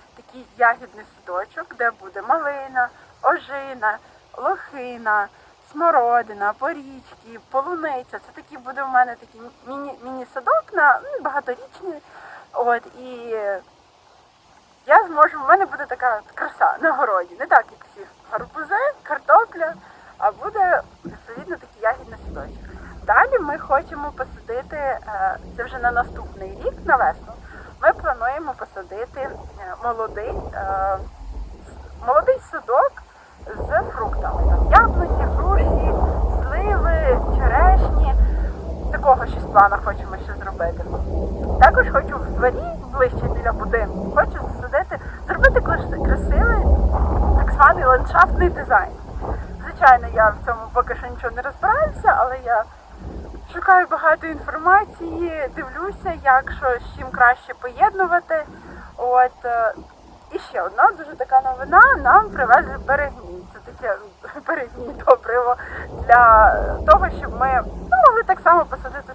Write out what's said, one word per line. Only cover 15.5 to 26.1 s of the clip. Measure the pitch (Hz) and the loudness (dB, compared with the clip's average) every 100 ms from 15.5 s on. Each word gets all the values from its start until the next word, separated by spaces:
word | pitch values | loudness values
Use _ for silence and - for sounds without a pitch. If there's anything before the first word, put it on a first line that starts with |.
| 381 381 | 4 4
буде | 285 285 | -6 -10
така | 254 254 214 - | -4 -2 -4 -8
краса | - 294 - 190 - | -10 -10 0 0 2
на | 220 | -2
городі. | - 247 190 175 175 | 0 0 -2 -4 -8
Не | 320 | 2
так, | 294 - | 2 2
як | - - | -14 -20
всіх | 415 381 _ - | -20 -20 _ -10
гарбузи, | 226 247 311 302 403 571 554 | -10 -10 -12 -4 -2 -2 -6
картопля, | - 294 - 339 453 349 320 190 - - - - | -8 -8 4 4 4 -4 -6 -8 -18 -20 -20 -4
а | 208 | -4
буде, | 202 392 415 370 330 - _ | -4 -8 0 2 0 -2 _
відповідно, | 175 - - 453 370 320 | -18 -18 -18 -16 -12 -12
такий | 240 - | -14 -4
ягідний | 220 262 226 220 - | -4 -4 -10 -18 -14
садочок. | 147 139 - - - - - - | -14 -14 -16 -18 -18 -18 -12 2
Далі | 233 480 508 | 4 4 0
ми | 294 311 | -2 -6
хочемо | - 277 - 294 285 262 | -2 -2 -2 -10 -12 -10
посадити, | 262 - - 240 269 302 | -14 -14 -10 -10 -10 -8
е, | 269 240 - 202 190 - - - | -6 -6 -8 -4 -4 -4 -12 -12
це | |
вже | 240 254 | -10 -4
на | 240 | -2
наступний | 240 240 | -2 -4